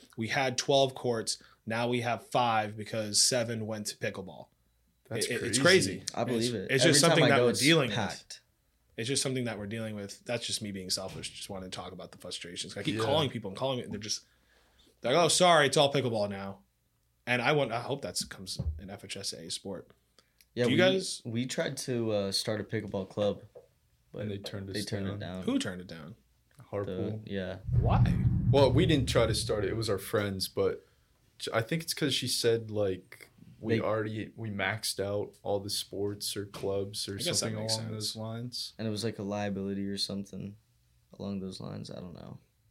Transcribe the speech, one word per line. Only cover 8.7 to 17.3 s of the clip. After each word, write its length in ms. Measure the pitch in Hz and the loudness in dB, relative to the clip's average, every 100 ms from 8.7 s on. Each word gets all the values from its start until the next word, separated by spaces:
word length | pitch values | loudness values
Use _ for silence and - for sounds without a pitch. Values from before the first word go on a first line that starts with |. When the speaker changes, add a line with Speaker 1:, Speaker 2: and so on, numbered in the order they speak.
| _ _ - | _ _ -8
Speaker 1:
It's 100 | 117 | -2
just 160 | 131 | -2
something 220 | 139 127 | 0 -2
that 140 | 117 104 | -4 -4
we're 80 | 101 | -6
dealing 280 | 113 110 | -6 -6
with. 300 | 107 98 - | -8 -10 -12
That's 220 | - 120 - | -4 -4 -2
just 160 | 98 | -4
me 100 | 104 | -6
being 160 | 98 90 | -6 -4
selfish. 400 | - 95 80 82 | -4 -4 -8 -10
Just 220 | - - | -12 -10
wanted 200 | 95 92 | -10 -10
to 60 | - | -10
talk 160 | 90 | -12
about 180 | 90 87 | -14 -16
the 40 | - | -16
frustrations. 560 | 92 - 87 90 - | -12 -12 -10 -10 -10
I 80 | 104 | -6
keep 120 | 127 110 | -4 -2
Speaker 2:
Yeah. 60 | |
Speaker 1:
calling 240 | 117 151 139 | 2 2 2
people 220 | 120 123 | -2 -8
and 60 | - | -4
calling 240 | 135 123 | -4 -4
it, 40 | |
and 80 | - | -6
they're 80 | 104 | -8
just, 220 | 107 - - _ _ _ _ _ _ _ | -6 -8 -8 _ _ _ _ _ _ _
they're 100 | 117 | 0
like, 100 | 151 | 4
"Oh, 60 | 160 | 4
sorry, 380 | - 180 165 139 | 6 8 8 8
it's 100 | 156 | 6
all 160 | 139 | 4
pickleball 380 | 143 123 110 101 | 4 0 0 0
now." 300 | 98 98 98 _ _ _ _ _ _ | -2 -8 -10 _ _ _ _ _ _
And 160 | - | -2